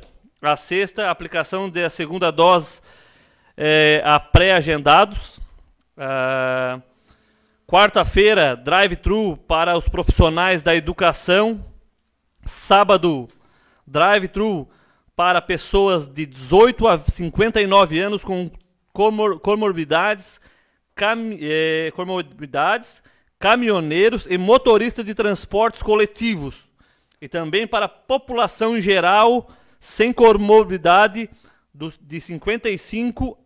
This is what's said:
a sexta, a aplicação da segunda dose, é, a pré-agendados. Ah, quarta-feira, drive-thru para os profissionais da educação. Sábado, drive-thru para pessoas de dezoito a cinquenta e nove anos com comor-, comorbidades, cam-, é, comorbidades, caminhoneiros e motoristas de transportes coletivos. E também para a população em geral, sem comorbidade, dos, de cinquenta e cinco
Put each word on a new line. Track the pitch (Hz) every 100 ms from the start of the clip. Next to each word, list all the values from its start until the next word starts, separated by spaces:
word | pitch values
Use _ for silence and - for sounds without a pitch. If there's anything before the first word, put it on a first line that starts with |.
| - _ _ _
a | 147 147
sexta, | - 180 196 - 196
a |
aplicação | 165 165 170 151 190 196
da | 170 170
segunda | - 156 175 175
dose, | 151 175 180 131 - _ _ _ _ _ _ _ -
é, | 151 156 151 151
a | 147 151
pré-agendados. | - - 185 185 151 151 147 165 208 202 - - - - _ _ _ -
Ah, | 135 135 131 131 127 127 127 127 - _ _ _ _ _ _ _ -
quarta-feira, | 180 208 196 170 190 208 202 147 120
drive-thru | 131 180 196 170 - 214 208 147
para | - 160 170 170
os | -
profissionais | 175 - - 165 165 185 175
da | 156
educação. | 165 151 175 170 151 - 185 220 208 - - _ _ _ _ _ _
Sábado, | - - - 196 202 185 170 139 117 _ _ _ _ _ _
drive-thru | 143 180 208 185 190 220 175 131 _ _ _ _ -
para | 180 175
pessoas | - 175 - 196 196 175 143
de | 139 147
dezoito | 131 127 190 240 240 220
a | 165
cinquenta | - - 170 175 226 220
e | 196
nove | 196 175 160
anos | 202 208
com | - 185 175 - _ _ _
comor-, | 185 214 214 214 160
comorbidades, | 196 208 208 165 147 160 202 202 - - _ _ _ _ _
cam-, | - 208 226 226 190
é, | 151 156 160 160 160
comorbidades, | - 185 185 147 131 147 139 165 233 - - _ _ _ _
caminhoneiros | 196 240 233 190 156 160 220 214 -
e | 208
motoristas | 185 262 262 208 240 240
de | 208
transportes | 208 208 190 - 202 226 -
coletivos. | - 214 208 - 226 185 139 - _ _ _ _ _ _
E | 147
também | 170 156 190
para | 226 220
a | 202
população | - - 262 - 240 208 - 226 233
em |
geral, | 190 190 175 202 233 247 - _ _ _
sem | - - 233
comorbidade, | 240 233 208 208 220 196 185 165 185 214 208 220 _ _ _ _
dos, | 143 156 -
de | 143 160
cinquenta | - 160 196 233 226
e | 190
cinco | - 214 240 - 262 -